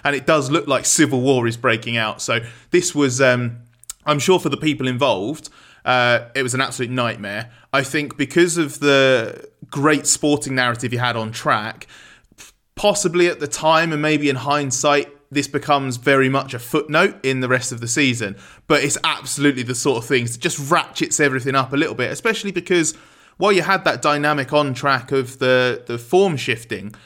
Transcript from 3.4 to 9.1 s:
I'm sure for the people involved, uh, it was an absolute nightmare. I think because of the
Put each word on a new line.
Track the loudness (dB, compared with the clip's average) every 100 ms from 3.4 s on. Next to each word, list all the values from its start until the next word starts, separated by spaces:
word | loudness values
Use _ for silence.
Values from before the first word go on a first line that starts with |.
| 0 -8 -16 _ -18 -6 -2
I'm | 0
sure | 2 2
for | 2
the | -2
people | -2 0 -2
involved, | 0 0 0 -2 -6 -12 -20 -20 _
uh, | 0 2 4 2 0
it | -4
was | -2
an | -2
absolute | -4 -4 -4
nightmare. | -2 -4 -4 -8 -10 -10 -16 _
I | -2
think | 0 -2 -4 -4
because | 0 2 2 2
of | -4 0
the | 4 6 6